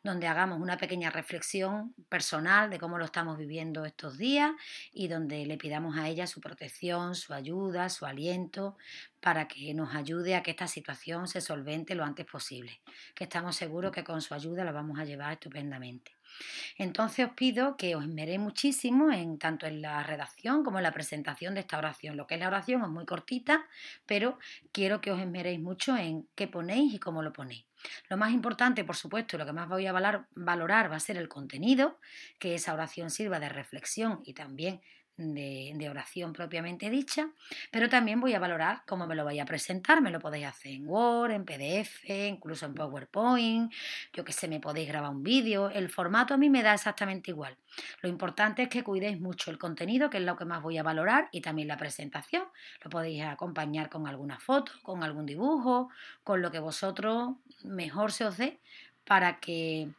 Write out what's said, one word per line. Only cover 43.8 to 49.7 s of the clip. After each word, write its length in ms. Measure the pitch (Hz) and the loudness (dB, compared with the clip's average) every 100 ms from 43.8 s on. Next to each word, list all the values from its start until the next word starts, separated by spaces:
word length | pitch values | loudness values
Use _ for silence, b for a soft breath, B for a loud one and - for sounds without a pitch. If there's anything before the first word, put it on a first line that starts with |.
| B B B | B B B
yo 100 | - | -10
qué 80 | 165 | -4
sé, 160 | - 170 | -4 -2
me 120 | 156 | -4
podéis 280 | 151 151 151 | -4 -4 -2
grabar 220 | 151 147 | -2 -2
un 140 | 139 | -2
vídeo. 480 | 151 262 226 202 202 | 4 6 6 2 2
El 180 | 202 180 | 0 -2
formato 460 | - 175 220 240 277 | 0 4 4 6 8
a 20 | |
mí 140 | 294 | 8
me 100 | 262 | 10
da 140 | 214 208 | 8 6
exactamente 560 | 214 - 196 190 - | 4 0 -2 -2 -6
igual. 260 | 156 139 131 _ B B B | -6 -8 -12 _ B B B
Lo 60 | 180 | -4
importante 520 | 180 180 175 214 214 | -2 -2 2 2 4
es 80 | 247 | 0
que 140 | 240 | 0
cuidéis 360 | 240 190 202 185 | 0 0 0 -2
mucho 300 | 180 - - | -4 -4 -6
el 80 | 156 | -6
contenido, 540 | 175 | -6